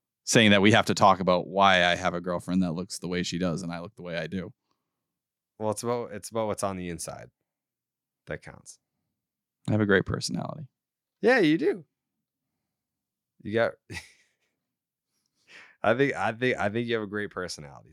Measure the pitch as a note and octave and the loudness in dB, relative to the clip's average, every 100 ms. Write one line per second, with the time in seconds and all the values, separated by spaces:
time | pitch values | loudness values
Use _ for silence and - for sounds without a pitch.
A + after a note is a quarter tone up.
0 | _ _ - B2+ G#2+ G2+ G2+ G#2 G2 G2 | _ _ 2 6 8 8 8 6 4 4
1 | G#2 F#2 F#2 F2+ - F#2+ G2 F#2 F2 F2 | 4 4 2 0 0 2 4 6 4 2
2 | F2+ F2 F2 F2 - F#2 F2+ E2 F#2 - | -2 -4 -6 -8 -2 -2 0 -4 -8 -10
3 | F2 F2+ F2 E2+ F2+ D#2+ E2+ E2+ F2 - | -6 -4 -4 -4 -4 -4 -8 -10 -14 -14
4 | F2 E2 E2 F#2+ E2+ - _ _ _ _ | -10 -8 -6 -8 -10 -16 _ _ _ _
5 | _ _ _ _ _ _ G#2+ G#2 A#2 A#2+ | _ _ _ _ _ _ -4 -4 -4 -4
6 | A#2 G#2 - A2+ A2 F#2+ G2+ F#2 F2+ E2 | -6 -12 -8 -4 -4 -2 -4 -4 -8 -8
7 | - - - _ _ _ _ _ _ _ | -10 -14 -18 _ _ _ _ _ _ _
8 | _ _ - D#2+ - - - - _ _ | _ _ -14 -12 -12 -20 -20 -20 _ _
9 | _ _ _ _ _ _ - A2 G#2 F#2+ | _ _ _ _ _ _ -2 0 4 2
10 | - - - - - - C#3+ _ _ _ | 2 -6 -6 -8 -8 -12 -16 _ _ _
11 | _ _ G#3 B3+ D#3+ E3 E4 A3 - _ | _ _ 2 4 4 4 0 -4 -10 _
12 | _ _ _ _ _ _ _ _ _ _ | _ _ _ _ _ _ _ _ _ _
13 | _ _ _ _ - A2 A2+ - _ F2+ | _ _ _ _ -6 -2 -2 -4 _ -16
14 | - _ _ _ _ _ _ _ _ _ | -16 _ _ _ _ _ _ _ _ _
15 | _ _ _ _ _ - - _ - A#2+ | _ _ _ _ _ -20 -20 _ 0 2
16 | C#3 E2 G2+ A2+ B2+ A2 G2+ A2 A#2 A#2 | 0 0 -4 -2 -2 -2 -4 -4 -4 -4
17 | G#2 G#2 G2+ - F2+ - D2 B1 G#1 | -4 -6 -8 -8 -10 -10 -16 -20 _